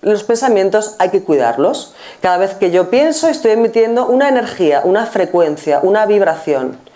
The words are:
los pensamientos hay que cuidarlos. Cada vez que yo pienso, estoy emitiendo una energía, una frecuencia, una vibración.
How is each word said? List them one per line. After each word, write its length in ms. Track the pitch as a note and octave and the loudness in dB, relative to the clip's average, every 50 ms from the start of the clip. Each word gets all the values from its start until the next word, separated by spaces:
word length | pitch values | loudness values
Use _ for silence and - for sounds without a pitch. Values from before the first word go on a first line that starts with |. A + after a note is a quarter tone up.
| - | -2
los 180 | G#3 G#3 G3+ G3+ | -2 -2 0 0
pensamientos 720 | - A#3 A3+ C4 B3+ A3 F#3+ F#3+ F#3+ G3+ G#3+ G#3+ - - - | -2 -2 0 0 2 2 2 2 2 0 -2 -2 -2 -4 -2
hay 100 | F#3 F#3 | -2 0
que 140 | F#3+ F#3 F#3+ | 0 -2 0
cuidarlos. 720 | - D3+ C3+ B2 A#2 - B2+ D3 G#3 D4+ - - - - - - - - - | 0 0 0 2 0 0 0 0 0 -2 -4 -8 -16 -20 -20 -20 -20 -12 -6
Cada 160 | - F#3 F3+ | -2 -2 0
vez 160 | F3+ G3 G3 G3 | 0 -2 -2 -2
que 160 | - G3 F3+ | -2 -2 0
yo 220 | E3+ F#3 F3 F3+ | 2 0 0 2
pienso, 360 | A#3 C4 D4 D#4+ D#4 - E4 | 2 2 2 2 0 0 0
estoy 240 | E4 D4 - - A3+ | -2 -2 0 0 0
emitiendo 540 | G#3+ A#3 A#3 A3 - A3+ A3+ A#3 A#3 B3 B3 | 2 2 2 0 2 0 0 2 0 -2 0
una 240 | - B3 C4 C#4+ C#4+ | 2 2 2 2 2
energía, 520 | C4+ B3 A#3 - - - F3+ D3+ C#3+ C#3 - | 0 0 -2 -4 -4 -2 0 2 2 2 2
una 240 | F3+ F#3+ G#3+ A3+ | 2 0 0 -2
frecuencia, 720 | - - G#3 F3+ F3 - F3 E3+ D3+ D3+ D3+ - D#3 C#3+ - | -2 -2 -2 -2 0 0 0 0 0 -2 -4 -4 -2 0 0
una 240 | - F#3+ G3+ G#3+ G#3+ | 2 2 2 2 2
vibración. 720 | G3+ G#3 G#3 G3 E3 E3 D#3+ - D#3 C#3+ C3 B2+ - - - - - _ | 2 2 2 2 0 -2 -2 -2 -2 -2 -2 -2 -6 -8 -12 -20 -20 _